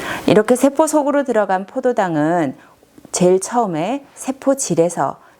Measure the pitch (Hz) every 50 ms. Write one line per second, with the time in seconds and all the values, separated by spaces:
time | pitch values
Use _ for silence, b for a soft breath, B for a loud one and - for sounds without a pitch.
0 | B B B B B - 262 214 214 - 247 240 - 277 277 - 320 302 302 302
1 | 277 285 285 285 285 277 233 214 202 202 190 185 196 - - 262 262 254 240 233
2 | 196 180 160 147 151 160 175 175 156 131 135 B B B B B _ _ _ _
3 | - - - - 180 180 185 190 - - 240 247 233 196 165 151 165 202 262 285
4 | 277 - - - - - 262 - - 269 277 269 - - 175 165 165 175 175 175
5 | 147 135 - - b b b